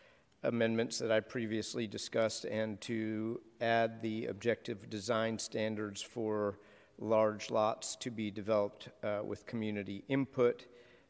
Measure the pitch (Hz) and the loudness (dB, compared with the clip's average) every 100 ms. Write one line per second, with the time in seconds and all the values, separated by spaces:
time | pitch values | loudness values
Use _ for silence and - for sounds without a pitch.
0 | - _ _ _ - 117 113 113 117 - | -20 _ _ _ 0 2 4 4 0 -2
1 | 120 110 104 127 110 110 104 120 110 107 | 2 2 2 -4 -2 -2 -2 -4 -4 -4
2 | - 117 110 - - 110 110 98 - 113 | -2 0 0 -2 -4 -2 -2 -4 -4 -2
3 | 110 110 110 120 - _ 117 117 113 113 | -2 -2 -4 -6 -10 _ 2 4 4 0
4 | 113 110 120 101 117 107 - 95 117 107 | -4 -2 -4 -2 0 0 -2 -8 -6 -6
5 | 101 113 113 107 - 117 110 107 107 101 | 0 2 2 -2 -4 -2 -2 -2 -4 -6
6 | - 120 110 107 104 104 - - - - | -8 -4 -2 2 0 -2 -16 -20 -20 -8
7 | 110 110 110 104 - 117 107 113 - - | 4 6 6 2 0 2 2 2 -6 -8
8 | 131 113 107 101 101 104 104 - 131 - | -6 -4 -4 -4 2 2 2 -4 -18 -6
9 | 107 104 101 101 - 117 107 104 98 98 | -4 -2 -4 -8 -6 -4 -2 -2 -4 -8
10 | - 139 131 131 120 - - - - - | 0 0 0 4 4 4 -10 -20 -20 -20